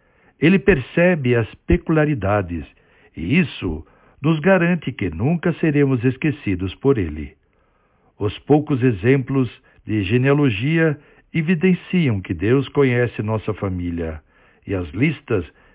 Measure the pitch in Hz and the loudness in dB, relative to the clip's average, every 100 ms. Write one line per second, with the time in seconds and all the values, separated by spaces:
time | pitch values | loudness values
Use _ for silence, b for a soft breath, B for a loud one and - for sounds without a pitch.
0 | b b b _ 151 190 - 175 120 - | b b b _ 2 4 4 2 0 2
1 | 175 175 123 120 107 - - 170 - 160 | 2 2 0 0 -2 -6 0 0 2 2
2 | 151 156 98 104 90 85 71 b b b | 2 0 0 0 -2 -6 -10 b b b
3 | b - 82 156 139 - 95 78 b b | b -10 -2 0 0 -4 -6 -6 b b
4 | b b 139 160 147 190 170 175 - 120 | b b -2 0 2 2 2 0 -4 -6
5 | 98 78 120 170 180 156 165 147 143 131 | -6 -2 -2 0 -2 -2 0 2 2 2
6 | 127 127 160 135 - 90 95 - 135 127 | 0 -2 -2 -4 -4 -4 -4 -2 0 0
7 | 82 76 73 - _ _ _ _ _ _ | -2 -6 -12 -16 _ _ _ _ _ _
8 | _ - 104 - - 147 147 139 127 101 | _ -8 -6 -4 2 2 2 0 0 0
9 | 110 139 127 135 123 - b b - 107 | 2 2 0 -2 -4 -6 b b -6 -4
10 | 90 123 131 143 147 98 131 165 165 143 | 0 0 2 2 2 0 -2 0 0 -2
11 | b b _ 160 156 180 185 175 - 185 | b b _ -4 0 2 2 0 0 0
12 | 151 101 92 85 98 135 131 - 139 120 | 0 0 -4 -4 0 2 2 0 2 2
13 | 120 - 107 110 - 101 101 92 87 85 | 0 -2 -4 -4 -4 -6 -6 -4 -6 -6
14 | 82 80 b b b b - 98 87 85 | -6 -10 b b b b -8 -6 -6 -2
15 | 156 135 - 107 80 b b | -2 -2 -4 -4 -4 b b